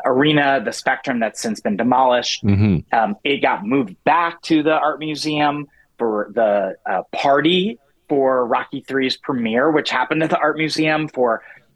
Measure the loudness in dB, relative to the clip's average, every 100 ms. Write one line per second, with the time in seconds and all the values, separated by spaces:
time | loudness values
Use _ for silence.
0 | 2 2 2 2 2 0 -2 -4 -4 -4
1 | -4 -2 -2 -4 -6 -4 -4 -2 2 4
2 | 4 2 0 -2 0 4 4 2 0 0
3 | 0 -2 -2 0 0 0 0 0 -2 -4
4 | 0 2 0 -4 0 2 2 2 0 -2
5 | -6 -6 -4 0 0 -2 -8 _ _ -4
6 | -2 -2 -2 0 2 2 0 -4 -4 -4
7 | -4 -2 2 2 2 2 0 -6 _ _
8 | -4 0 2 0 0 -2 -4 -12 -6 -2
9 | -2 -4 -6 -4 -2 2 2 2 0 -2
10 | -2 -2 0 0 0 0 -2 0 0 0
11 | -2 0 0 0 -6 -20 _